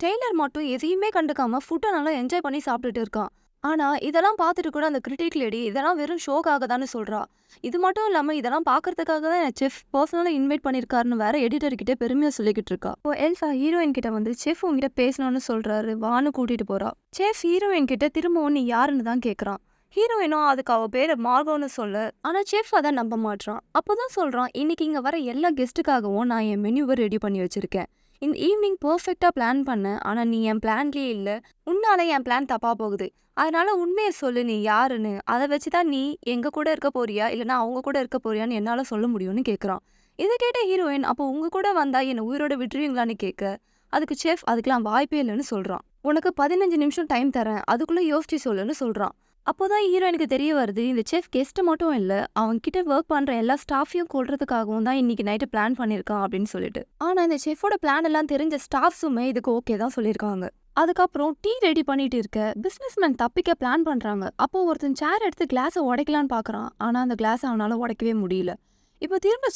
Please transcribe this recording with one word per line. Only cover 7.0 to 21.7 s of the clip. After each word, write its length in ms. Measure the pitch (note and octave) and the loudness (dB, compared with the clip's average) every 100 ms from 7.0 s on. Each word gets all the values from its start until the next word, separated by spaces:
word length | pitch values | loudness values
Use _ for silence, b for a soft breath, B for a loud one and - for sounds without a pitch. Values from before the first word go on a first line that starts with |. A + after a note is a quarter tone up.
| G#3+ G#3+ - b b b | -4 -4 -6 b b b
இது 200 | A#3+ F4 | -6 0
மட்டும் 260 | F#4 G4+ A4 | 0 2 2
இல்லாம 300 | E4 D4 D4+ | 2 2 -2
இதெல்லாம் 280 | A#3+ D4+ D#4+ | 0 0 2
பார்க்கறதுக்காக 500 | C4 F4+ F4 E4 D#4 | 2 0 -2 -2 0
தான் 240 | D#4+ F4 | 2 2
என் 80 | D4 - | 0 0
செஃப் 360 | C4+ - - C4+ | -2 -2 -2 0
பர்சனலா 440 | D#4 E4+ F4 C#4+ | 2 2 0 0
இன்வைட் 220 | C#4 D4 | 0 0
பண்ணிருக்காருன்னு 440 | C#4 C4 B3 B3 A#3+ | 0 -2 0 0 0
வேற 240 | A#3 G#3+ | 0 0
எடிட்டர் 420 | D4 A#3 C#4+ D4 A#3 | 2 2 0 -2 -2
கிட்ட 320 | A3 C4 A#3+ | -2 -2 0
பெருமையா 220 | C4 D4+ B3 | 2 2 2
சொல்லிக்கிட்டு 320 | G#3+ G#3+ - | 0 0 -2
இருக்கா. 200 | F3+ F#3 | -6 -6
அப்போ 260 | - D4 C#4+ | -6 -4 0
எல்சா 300 | D#4 F4+ D#4 | 0 0 -2
ஹீரோயின் 460 | C4 D4 F4 D#4 | 0 2 2 2
கிட்ட 180 | C4 A#3 | 0 -2
வந்து, 260 | G#3+ A3 A#3+ D4 | -2 -2 -2 -2
"செஃப் 160 | E4 | -2
உங்ககிட்ட 420 | F4+ C4+ C4+ - | 0 0 0 0
பேசணும்னு 360 | B3 C4+ C4 B3+ - | 0 0 -2 -2 -2
சொல்றாரு, 440 | A3+ A3 G#3+ A3 A3 | -4 -2 -2 -2 -2
வான்னு" 260 | A3 A#3+ D4 C4 | 0 2 0 0
கூட்டிட்டு 360 | A#3 A#3 G#3 | -2 -2 -2
போறா. 160 | G3 G#3 - _ - | -2 -4 -6 _ -2
செஃப் 300 | G4+ A4 E4+ | 0 0 0
ஹீரோயின் 380 | F4+ G4+ F4+ C4 | 2 2 2 2
கிட்ட 220 | B3 D4 | 2 0
திரும்பவும் 440 | D#4+ F4 E4+ D4 | 0 0 2 2
"நீ 120 | D4 | 0
யாருன்னு" 400 | A#3+ A#3 C4 C#4 | 2 2 2 0
தான் 160 | A3+ B3 A#3 | 0 -2 -2
கேக்குறான். 320 | G3 G3+ G3 - _ _ G4 | -4 -6 -8 -12 _ _ 0
ஹீரோயினும் 500 | A#4 A4 E4 D4+ D4 | 2 2 2 2 2
அதுக்கு 280 | C4+ C4 | 2 2
அவ 140 | A#3 A3 | 0 2
பேரு 260 | B3+ D#4 | 0 2
மார்கோன்னு 520 | C4 A#3 B3 D4+ D4+ | 2 2 2 2 0
சொல்ல, 460 | C#4 | -2